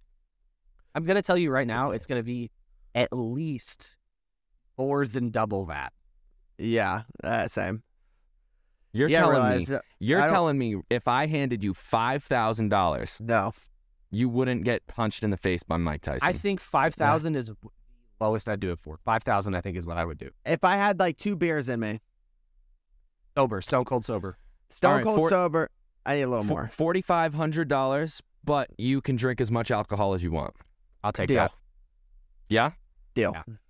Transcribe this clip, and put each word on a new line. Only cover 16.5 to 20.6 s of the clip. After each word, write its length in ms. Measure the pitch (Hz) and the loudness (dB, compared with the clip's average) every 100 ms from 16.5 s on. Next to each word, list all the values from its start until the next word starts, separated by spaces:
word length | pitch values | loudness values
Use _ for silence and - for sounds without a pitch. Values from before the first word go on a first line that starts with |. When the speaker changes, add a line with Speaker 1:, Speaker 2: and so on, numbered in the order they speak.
| 190 | -4
Speaker 1:
five 340 | - 143 160 | -2 0 0
thousand 420 | - 147 156 160 147 | 2 2 2 0 -4
is 120 | 113 | -6
w-, 240 | 104 - - - _ _ _ | -12 -20 -20 -20 _ _ _
lowest 280 | 107 110 - | 0 0 -2
I'd 100 | 104 | -4
do 120 | 98 | -2
it 80 | 85 | -4
for. 200 | - 78 - | -8 -10 -2
Five 180 | 113 | -2
thousand, 320 | 131 101 101 90 | 0 0 0 -4
I 60 | |
think, 160 | 98 90 | -4 -8
is 80 | 85 | -6
what 100 | 85 | -4
I 60 | 85 | -4
would 120 | 76 | -6
do. 100 | 67 - - | -14 -12 -4
Speaker 2:
If 180 | 160 | 0